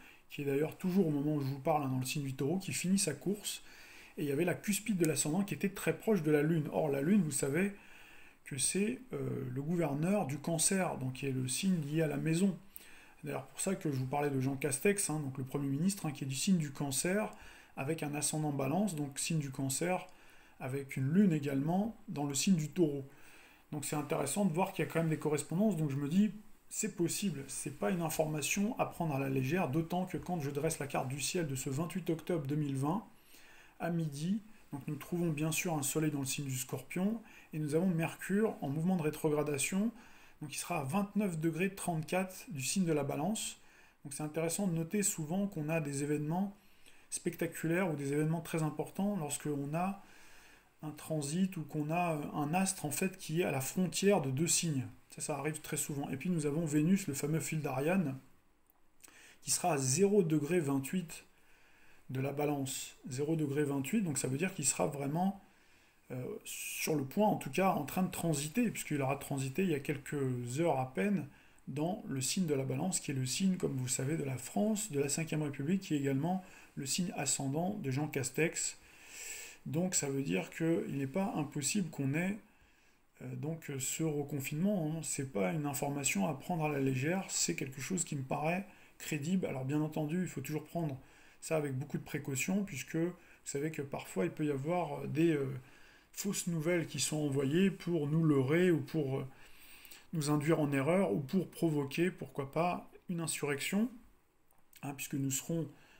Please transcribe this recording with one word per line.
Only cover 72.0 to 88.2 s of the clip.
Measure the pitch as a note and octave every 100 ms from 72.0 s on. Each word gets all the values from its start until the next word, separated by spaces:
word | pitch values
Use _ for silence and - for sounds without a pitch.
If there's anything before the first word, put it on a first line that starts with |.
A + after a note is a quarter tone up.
| -
le | C3+
signe | B2+ - E3+
de |
la | C3+
Balance, | C3+ C3 F#3 F3+
qui | -
est |
le | C3+ B2+
signe, | - F#3+ F#3
comme | D#3+ C3+
vous |
le | B2+
savez, | - C3+ D#3+
de |
la | C#3 B2+
France, | - G3+ G#3 G#3 -
de | C#3+
la | D3+
Cinquième | - D#3+ D#3
République, | D3+ C3+ C#3+ F#3+
qui | -
est | D3+
également | C3+ C3+ D#3+ F#3 - - - -
le | C3+
signe | - F3+
ascendant | - C#3 - C3+ C#3+ F3+ G#3+
de | C#3+
Jean | C3 D3+
Castex. | C#3+ B2 - E3 - - - - - - - - - - - -
Donc | D3 F#3
ça | F#3 C#3+
veut | C3+
dire | C#3+ F#3 D#3+
qu'il | - E3 E3 - C#3
n'est | C3+
pas | F#3+ G3 G3
impossible | C#3+ D3+ C3+ G#3 D#3+
qu'on | - C3+
ait, | D3 F#3 G#3+ - - - _ _ _ _ -
euh, | C3 B2+
donc, | C#3+ D#3+ - C3+
ce | B2 -
reconfinement, | D#3+ D3 C#3+ C#3+ C3 D3 G3 G3+ D#3
hein. | D#3+
C'est | D3+ - C3+
pas | G3+ F#3
une | E3 D3
information | C3+ C#3+ C#3+ C#3 G3+ F#3
à |
prendre | D3 - F3
à | D3+
la | C#3
légère, | C3+ C3 C#3+ F#3 F3+
c'est | - -
quelque | E3 C3 C3
chose | B2+ F#3
qui | -
me | D3